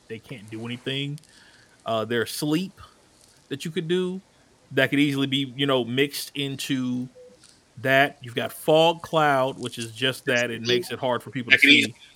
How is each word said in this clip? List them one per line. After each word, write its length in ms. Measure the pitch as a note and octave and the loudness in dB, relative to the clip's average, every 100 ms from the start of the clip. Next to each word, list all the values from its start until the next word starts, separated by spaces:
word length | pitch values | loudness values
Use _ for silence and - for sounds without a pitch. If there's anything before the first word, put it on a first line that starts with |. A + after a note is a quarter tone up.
| - | -16
they 120 | A2+ | -16
can't 300 | - B2+ G#2+ | -14 -18 -14
do 140 | A2 A#2 | -10 -10
anything. 540 | B2 - C3+ C#3+ D3 - - - - _ _ - | -8 -6 -6 -6 -8 -14 -20 -20 -20 _ _ -4
Uh, 200 | A2+ A2 | -2 0
there's 260 | A#2+ A2 | 0 -2
sleep 480 | - D3+ D#3+ F#3+ - - _ _ _ _ _ - | -4 -2 0 -2 -12 -20 _ _ _ _ _ -12
that 160 | C#3 E3+ | -10 -8
you 60 | |
could 160 | F3+ D#3+ | -6 -2
do 340 | F3+ F#3 F#3 - _ _ _ - | -2 -2 -6 -12 _ _ _ -4
that 180 | C3 - | 0 2
could 80 | C#3+ | 4
easily 260 | D3 C#3 C3+ | 2 0 0
be, 240 | C3+ C3+ B2 | -2 -4 -2
you 80 | C#3 | 2
know, 180 | C3 A#2 | 2 2
mixed 460 | B2+ C#3+ - - C#3+ | 0 0 -2 -8 -6
into 720 | C#3 C3+ - C3+ B2+ B2 B2 - - - - _ _ - | -6 -6 -4 -2 -2 -4 -6 -12 -20 -20 -20 _ _ -6
that. 400 | C3 C3+ C#3 - | 2 4 4 0
You've 140 | A#2+ B2 | -10 -6
got 160 | A2+ | -6
fog 500 | - - D#3 E3 E3 | -2 4 6 6 2
cloud, 560 | - D#3+ D3+ C3+ C3 A2 | -2 2 4 4 0 -4
which 200 | B2 A#2+ | -8 -8
is 140 | A2+ | -12
just 320 | A2 C3 - - | -2 -2 -2 0
that. 260 | B2 A#2+ | 0 0
It 100 | A2+ | -2
makes 280 | A2+ B2 A#2+ | 0 0 0
it 80 | A#2 | -4
hard 240 | C3 A#2+ | -2 -2
for 60 | D3 | -4
people 200 | C3 A#2+ | -10 2
to 40 | - | 4
see 380 | C#3+ D3 - - - | 6 6 4 -6 -20